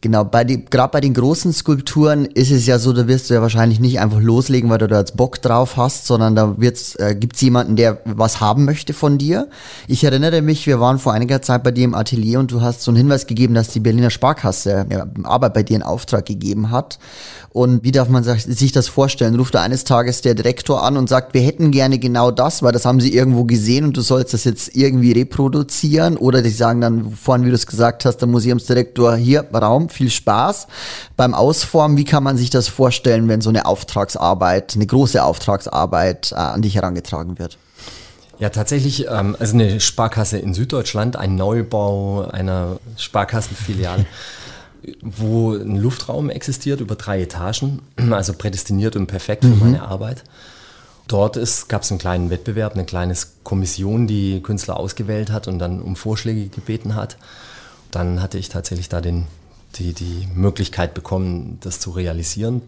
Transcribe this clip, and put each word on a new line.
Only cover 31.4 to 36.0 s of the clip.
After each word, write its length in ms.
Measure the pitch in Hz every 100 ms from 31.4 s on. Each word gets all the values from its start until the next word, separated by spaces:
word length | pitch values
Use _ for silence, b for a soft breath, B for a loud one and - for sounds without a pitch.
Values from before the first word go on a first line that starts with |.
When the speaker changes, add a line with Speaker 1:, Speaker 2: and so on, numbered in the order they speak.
| 127 160 - 165 151 143
Speaker 1:
Wie 80 | 143
kann 180 | 151
man 140 | 135 131
sich 140 | 123
das 160 | 135 120
vorstellen, 600 | - 131 117 127 113 113
wenn 140 | 110
so 80 | 110
eine 160 | 110 -
Auftragsarbeit, 1080 | 98 - 104 98 - 87 92 92 92 - 104
eine 100 | 104
große 380 | 127 135 -
Auftragsarbeit, 1080 | 65 87 - 98 - 53 85 82